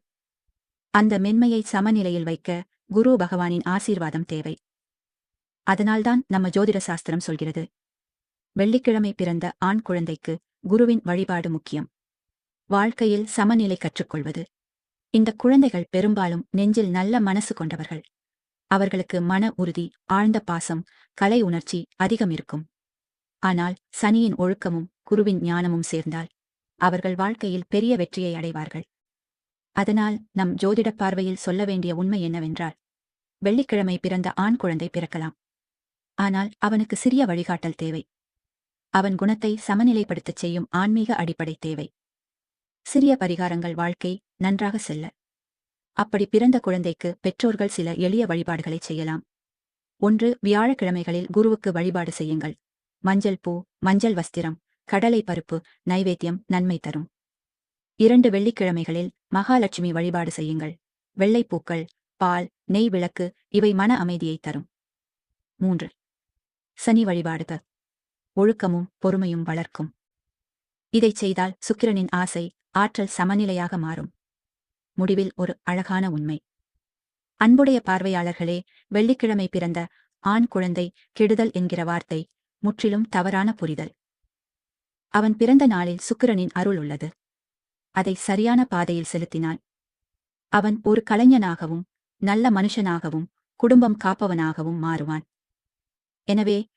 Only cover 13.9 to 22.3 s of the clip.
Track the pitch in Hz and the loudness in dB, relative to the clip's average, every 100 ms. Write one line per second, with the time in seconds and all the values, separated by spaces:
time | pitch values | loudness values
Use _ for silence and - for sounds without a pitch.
13.9 | - - 160 147 165 165 _ _ _ _ | -6 -8 -8 -8 -8 -12 _ _ _ _
14.9 | _ _ 220 220 214 247 269 269 175 175 | _ _ 2 2 2 4 6 6 2 -4
15.9 | 185 214 208 180 170 - 190 202 220 196 | 0 0 2 0 -2 -4 0 2 2 2
16.9 | 180 196 240 196 196 - - 160 160 151 | 0 0 0 0 0 -2 -6 -6 -8 -10
17.9 | 160 - _ _ _ _ _ - 190 196 | -12 -16 _ _ _ _ _ -2 0 2
18.9 | 190 170 180 175 190 220 - 170 170 165 | -2 -2 -2 0 2 0 -2 -4 -4 -8
19.9 | - - 190 214 214 196 170 - 165 - | -8 -2 2 4 2 0 -6 -4 -6 -8
20.9 | _ _ - 196 240 190 170 - 175 165 | _ _ 0 2 4 2 -2 -4 -8 -6
21.9 | - 190 226 196 | -2 0 0 0